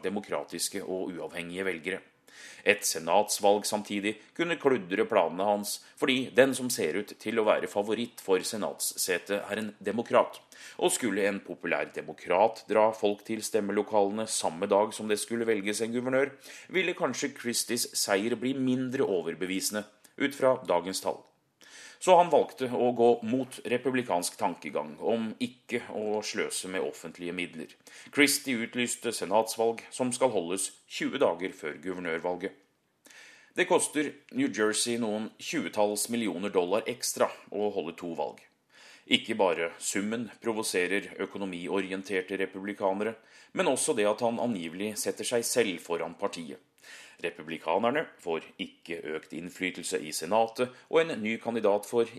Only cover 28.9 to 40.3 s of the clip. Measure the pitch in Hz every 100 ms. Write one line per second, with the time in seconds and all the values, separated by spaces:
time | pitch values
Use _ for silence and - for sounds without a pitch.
28.9 | - 117 107 87 104 110 - 117 113 -
29.9 | - 127 120 131 107 85 95 - - _
30.9 | - 147 120 123 82 92 85 78 73 85
31.9 | 92 90 80 87 90 95 - _ _ _
32.9 | _ - - - - - - 180 175 -
33.9 | 147 151 - - 123 135 107 107 107 120
34.9 | 117 113 107 110 - - 170 87 107 104
35.9 | 104 - 117 110 82 101 92 87 101 113
36.9 | 123 - - 113 - - 98 104 98 78
37.9 | 82 87 80 69 55 - _ _ - -
38.9 | - - 123 - 110 95 82 85 - -
39.9 | 101 101 113 110